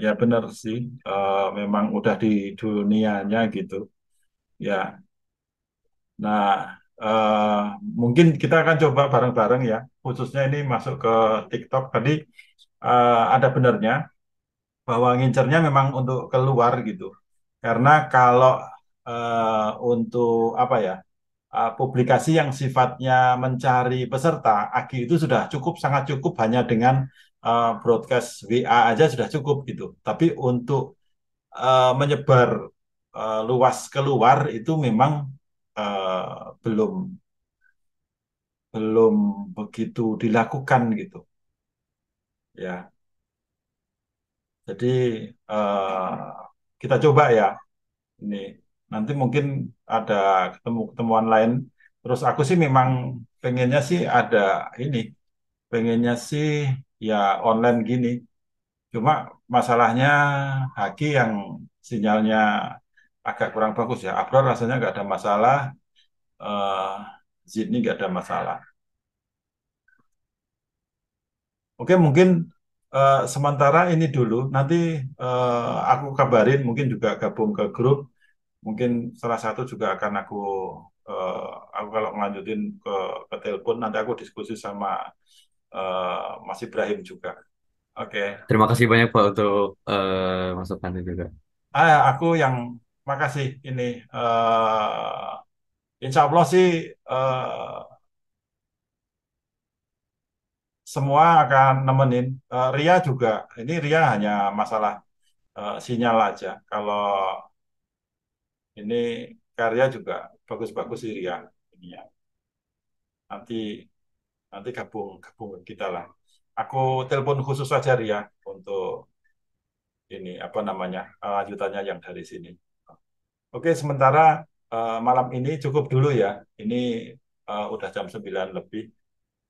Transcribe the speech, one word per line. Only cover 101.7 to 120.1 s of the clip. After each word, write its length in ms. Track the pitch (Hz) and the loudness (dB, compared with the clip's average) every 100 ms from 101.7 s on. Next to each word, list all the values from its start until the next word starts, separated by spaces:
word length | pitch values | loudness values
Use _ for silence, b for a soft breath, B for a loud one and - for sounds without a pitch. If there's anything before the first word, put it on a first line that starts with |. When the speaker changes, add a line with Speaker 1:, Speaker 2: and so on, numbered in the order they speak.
| 135 135 | 4 2
Speaker 1:
nemenin. 400 | 135 131 123 127 131 _ | 2 4 2 -2 -6 _
Eh, 140 | 123 127 135 | -2 -2 0
Ria 180 | 156 180 | 4 4
juga. 440 | 180 127 117 104 - - | 2 0 0 0 -6 -14
Ini 140 | 117 170 | -6 -4
Ria 160 | 143 156 151 | 0 2 2
hanya 180 | 107 104 104 101 101 | 2 -2 0 -2 -2
masalah, 420 | - 110 104 - _ _ _ _ _ - | -4 -2 -2 -4 _ _ _ _ _ -12
eh, 180 | 104 - | -10 -10
sinyal 320 | - 120 120 113 104 | -6 -2 2 2 2
aja. 160 | - 95 95 _ | -2 -12 -14 _
Kalau 320 | 107 104 104 101 98 95 - - _ _ _ _ _ _ _ _ _ _ _ _ - | -6 -4 -2 -2 -2 -2 -6 -14 _ _ _ _ _ _ _ _ _ _ _ _ -14
ini 500 | 104 120 120 117 - - _ - | -4 -2 -2 -6 -12 -20 _ -4
karya 260 | 117 113 135 | -2 2 0
juga 200 | 113 92 95 - _ _ | -2 -10 -10 -12 _ _
bagus-bagus 500 | 110 110 - 113 117 | -10 -8 -8 -10 -10
sih 100 | 113 98 | -10 -8
Ria. 280 | 90 85 - _ _ | -8 -10 -14 _ _
Ini 120 | 92 90 | _ -20
ya. 80 | - - _ _ _ _ _ _ _ _ _ _ _ _ | -20 -20 _ _ _ _ _ _ _ _ _ _ _ _
Nanti, 560 | 101 - 113 107 - - _ _ _ _ _ _ | -18 -10 -8 -8 -10 -16 _ _ _ _ _ _
nanti 180 | 101 113 120 | -14 -14 -12
gabung, 440 | 104 110 98 90 | -12 -12 -12 -16
gabung 280 | - _ 104 | -20 _ -16
ke 200 | 87 - | -16 -18
kita 120 | 104 98 | -10 -8
lah. 120 | 87 85 _ _ _ _ | -8 -12 _ _ _ _
Aku 480 | - - 135 131 131 131 | -12 -6 -2 0 -2 -2
telepon 280 | 139 135 139 127 | -4 -2 -2 -2
khusus 200 | 139 135 | -6 -2
saja 260 | 139 120 127 | -2 2 0
Ria 240 | 110 104 104 _ 95 | 0 -4 -6 _ -20
untuk 640 | 95 95 98 92 - - _ _ _ _ _ _ _ _ _ _ | -18 -10 -8 -6 -10 -16 _ _ _ _ _ _ _ _ _ _